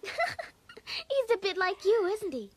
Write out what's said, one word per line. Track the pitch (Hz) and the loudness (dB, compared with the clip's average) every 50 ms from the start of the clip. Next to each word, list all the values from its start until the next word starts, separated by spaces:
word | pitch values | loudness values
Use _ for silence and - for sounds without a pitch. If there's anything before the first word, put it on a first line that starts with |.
He's | - 392 - - 679 - - - - - - _ _ _ 698 - - - - - 659 _ 554 554 523 453 466 | -8 -8 -4 -2 -2 -2 -2 -6 -12 -14 -14 _ _ _ -20 -20 -12 -8 -8 -8 -4 _ 0 0 2 2 2
a | 415 | 2
bit | 381 392 359 | 2 -2 0
like | 359 381 370 381 - - | 2 0 0 0 0 4
you, | 381 427 466 403 349 | 4 4 6 4 2
isn't | 403 427 427 381 | 0 0 -2 -4
he? | 285 254 214 196 - | -4 -4 -8 -8 -14